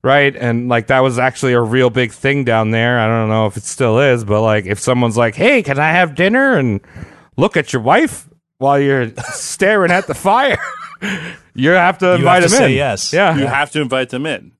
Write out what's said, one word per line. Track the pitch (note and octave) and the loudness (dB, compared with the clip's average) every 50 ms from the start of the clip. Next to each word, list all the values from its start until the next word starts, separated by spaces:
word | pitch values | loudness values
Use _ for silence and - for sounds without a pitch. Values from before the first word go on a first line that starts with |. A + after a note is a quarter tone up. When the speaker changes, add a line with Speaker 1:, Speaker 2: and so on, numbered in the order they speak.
| - | 2
Speaker 1:
right? | B2+ C#3 C#3+ C#3+ C#3 C#3 | 2 2 4 2 0 0
And, | - A#2+ A#2+ A#2 A#2+ A#2+ B2 | -2 -4 -2 -2 -2 -2 0
like, | A#2+ A#2 A2 | -2 -2 0
that | - C3+ C3 | 0 2 2
was | C3 C3+ A#2+ | 2 2 0
actually | A#2+ A#2+ A2 - - - C3 B2 | 0 -2 -2 -2 -2 -2 0 2
a | A#2+ | 2
real | A#2 G#2+ A#2 C3 B2+ B2 | 0 2 2 2 2 2
big | A2 B2+ B2 A2 | 2 0 -2 -2
thing | - - - C3+ C#3 C#3+ C3 | -6 -4 -2 -2 -2 0 0
down | A#2+ A2+ A2 A2 G#2+ | 0 0 0 0 0
there. | A2+ A2+ A2+ A#2+ B2 A#2+ | 0 0 0 0 0 0
I | A2 | 0
don't | A2 A2+ A2+ A2 G#2+ | 0 0 0 0 0
know | A2 A2 A2 | 0 0 0
if | G#2 - | -2 -4
it | A2 - | -8 -12
still | - - - C3 A#2 A2 B2 | -12 -4 -2 0 2 2 2
is, | C#3+ C#3 B2+ A#2 A2 | 4 2 2 0 0
but, | G2+ G#2 G#2+ | -2 0 0
like, | A2 A2 G#2+ G#2+ F2+ | 2 2 0 0 -2
if | F2+ G#2+ - | -4 -6 -4
someone's | - - B2+ B2 B2 A#2 G#2 | -2 -2 0 2 0 0 0
like, | A#2+ A#2+ A2+ G#2+ | 0 0 0 0
"Hey, | - F3 A#3+ D4 B3 F3 | 0 0 2 2 2 0
can | C#3 C#3 C#3 | -2 -2 -2
I | D3+ D#3+ | 0 0
have | E3 F3+ F3+ D#3+ C#3 | 2 2 0 0 0
dinner | C#3+ F3+ G3 A3+ C4 C#4 C4+ B3+ | -2 0 0 2 2 2 2 0
and | D#3+ C3+ A#2+ G2+ G2 _ - - - - - - - _ _ _ | 0 0 -2 -2 -4 _ -12 -20 -20 -20 -20 -20 -20 _ _ _
look | - D#3 G#3+ - | -2 -2 0 0
at | E3+ C#3+ - - | -2 -4 -2 -6
your | B2 | -2
wife | A2 B2+ F3 A#3 D#4+ C4+ - - - - _ _ _ _ _ | 0 2 2 4 2 0 -4 -12 -20 -20 _ _ _ _ _
while | _ C3 C#3 C#3+ | _ 0 2 2
you're | C#3 C#3+ C#3 C#3 C3 A#2+ A2+ - | 2 2 2 2 0 -2 -4 -6
<laughs> | - - - | -12 -12 -12
staring | - - - - - - G3 G3 G#3+ G3+ F#3 E3+ | -12 -12 -12 -12 -4 0 0 2 2 2 2 2
at | F3 F#3+ G3 | 0 0 -2
the | - - | -4 -10
fire?" | - - G3 G#3 B3 C#4 C4+ G#3 - - - - - - - - _ | -4 0 0 2 2 2 0 -2 -4 -6 -12 -14 -16 -18 -20 -16 _
<laughs> | F#3+ G3+ G3 E3+ D#3 F3 - - _ _ _ | -8 -8 -8 -8 -10 -14 -16 -20 _ _ _
You | A#2+ C3 D#3 | -2 0 2
have | F3+ F#3 F3 F3+ F#3 - | 4 4 2 2 0 0
to | F#3+ | 0
Speaker 2:
You | F3+ F3+ | 2 2
Speaker 1:
invite | E3+ - F3 F3+ F#3 F3+ | 2 4 4 4 4 4
Speaker 2:
have | - | 4
to | G#3 | 4
Speaker 1:
him | C4+ | 4
Speaker 2:
say | B3 D3+ | 2 2
Speaker 1:
in. | C3 | 2
Speaker 2:
yes. | C3 C#3+ C3 - A#2 - - - | 0 0 -2 -4 -4 -6 -4 0
Speaker 1:
Yeah. | E3+ G3+ F3+ D#3+ | 2 2 2 2
Speaker 3:
You | C#3+ C3+ | 0 -2
have | A#2+ B2+ C#3 D3 - | -2 0 -2 -2 -2
to | - D#3 | -2 -4
invite | D3 A#2+ C3 C3 B2+ B2 | -2 -2 -2 -2 -2 -4
them | - B2+ C#3+ | -6 -8 -6
in. | D#3+ C3 F2+ - - _ | -6 -6 -8 -10 -20 _